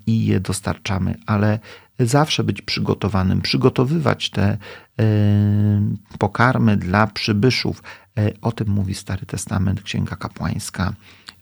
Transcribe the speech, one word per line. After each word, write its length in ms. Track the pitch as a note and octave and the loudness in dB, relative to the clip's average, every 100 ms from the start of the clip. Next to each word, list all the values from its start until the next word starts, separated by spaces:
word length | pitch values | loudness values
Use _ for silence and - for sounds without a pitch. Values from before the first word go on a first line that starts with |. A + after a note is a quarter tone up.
| - | -2
i 180 | A2+ G#2 | 0 2
je 140 | G2 | 0
dostarczamy, 800 | F#2 F#2+ - - - G2 F#2 F2+ - | 0 -4 -6 -6 -4 -2 -2 -4 -2
ale 340 | G#2 G#2+ G#2+ - - _ - | 0 2 0 -6 -20 _ -2
zawsze 440 | A#2+ C#3+ D3+ - | 2 2 2 0
być 180 | G#2+ G2+ | -2 -4
przygotowanym, 800 | - - G#2 G2 G2+ F#2+ F#2 F#2+ | -4 -4 -2 -2 0 0 2 0
przygotowywać 880 | F#2 C3+ B2+ - B2+ E3 C3 G#2 - | 0 2 2 2 0 0 0 -2 -4
te, 280 | - G2 G#2+ - - - - | 0 0 0 -8 -20 -12 -2
e, 80 | A2 G#2+ G#2 G#2 G#2 G#2 G#2 G#2 G#2+ A2+ - - | 2 4 4 4 4 2 2 2 0 -4 -8 -4
pokarmy 580 | G2+ - A#2+ B2+ A2+ G2+ | -2 2 2 4 2 2
dla 300 | F2+ G2+ G#2+ | 2 2 2
przybyszów. 760 | - - G#2 B2+ A#2+ - - - - _ - | 0 0 2 2 2 -4 -6 -14 -20 _ -2
E, 140 | G#2 - | -2 0
o 100 | A#2 | -6
tym 160 | - G#2+ | -4 -2
mówi 280 | G2+ F#2+ G2 | 0 -2 -6
Stary 300 | - G2 - | -6 -8 -6
Testament, 560 | G2 - G2+ F#2+ F#2+ | -8 -4 -2 0 -2
Księga 340 | - G#2 G2 - | -4 -6 -4 -6
Kapłańska. 800 | - - - - - - F#2 - - - - - | -10 -6 -6 -6 -8 -6 -6 -6 -16 -20 -20 -20